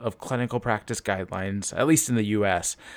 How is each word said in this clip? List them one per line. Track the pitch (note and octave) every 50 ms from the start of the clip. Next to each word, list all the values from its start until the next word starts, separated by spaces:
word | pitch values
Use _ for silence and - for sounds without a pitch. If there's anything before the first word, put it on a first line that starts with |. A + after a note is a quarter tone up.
of | A#2+ A2 - -
clinical | - - C3 A#2+ B2 A2+ A#2+ A#2+
practice | - A#2+ G#2+ G#2 - - A2+ -
guidelines, | - G#2 G2 F#2+ F#2 - F#2 F#2 F#2+ G2 G2 G2+ F#2 - -
at | - C3
least | D#3 D#3+ D3 - B2+
in | A#2+
the | A2+ G#2+
U | G#2 G#2+ G#2 G#2
S, | F#2+ F2+ F2 - - - - - - -